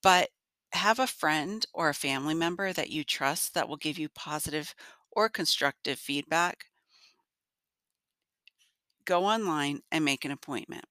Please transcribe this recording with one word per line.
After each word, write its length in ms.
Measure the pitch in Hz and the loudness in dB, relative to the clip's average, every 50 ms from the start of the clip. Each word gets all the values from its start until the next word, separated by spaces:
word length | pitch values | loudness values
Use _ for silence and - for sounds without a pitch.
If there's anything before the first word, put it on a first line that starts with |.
but 280 | - 196 180 180 175 - _ _ _ _ _ _ _ _ | 8 8 8 8 6 2 _ _ _ _ _ _ _ _
have 260 | - 175 185 208 220 240 | -4 0 2 2 4 4
a 80 | 262 | 2
friend 580 | 254 - - - 156 156 156 147 175 202 220 - - _ | -2 -2 -2 0 2 2 2 0 -4 -4 -6 -8 -8 _
or 140 | - 170 156 | 0 0 0
a 40 | 143 | 0
family 400 | - - 143 135 135 135 151 156 | 0 -2 -2 -2 0 0 -2 0
member 400 | 165 165 170 175 180 196 190 185 | 0 0 -2 -2 -2 -4 -4 -2
that 160 | - 151 - | -4 -4 -4
you 140 | - 156 147 | -4 -6 -4
trust 500 | - - - 143 135 151 180 - - - | -4 -4 0 0 0 0 0 -4 -2 -2
that 160 | 175 143 - | -2 -2 -2
will 80 | 156 143 | -4 -6
give 220 | - 151 147 180 | -4 -6 -4 -4
you 100 | 156 151 | -6 -8
positive 640 | _ - - 151 151 151 - - 147 151 147 - - - - - - _ _ _ | _ -12 -10 -6 -6 -4 -4 -4 -4 -4 -6 -6 -12 -16 -20 -20 -20 _ _ _
or 180 | - - 214 220 | 0 2 2 2
constructive 720 | _ - 175 - - - - 143 - _ _ 143 139 - | _ 0 0 0 2 2 2 0 0 _ _ -4 -4 -4
feedback. 640 | - - 143 143 143 - 160 165 175 180 - _ - _ _ _ _ _ _ _ - - _ _ _ _ _ _ _ _ _ _ _ _ _ _ _ _ _ _ _ _ _ _ _ _ _ _ _ _ _ _ _ _ _ _ _ _ _ _ _ | -4 -4 -4 -4 -2 0 2 2 2 2 0 _ -14 _ _ _ _ _ _ _ -20 -20 _ _ _ _ _ _ _ _ _ _ _ _ _ _ _ _ _ _ _ _ _ _ _ _ _ _ _ _ _ _ _ _ _ _ _ _ _ _ _
Go 200 | - 185 175 185 | 0 2 2 4
online 560 | 202 220 226 214 185 160 151 143 143 143 139 - _ | 4 2 2 2 0 0 0 0 0 -2 -4 -6 _
and 120 | - 160 156 | -2 0 2
make 220 | 143 139 131 - | 2 0 0 -2
an 60 | 135 | -6
appointment. 540 | 139 135 - - 139 107 - - - - - _ | -6 -8 -8 -8 -8 -8 -8 -8 -14 -16 -16 _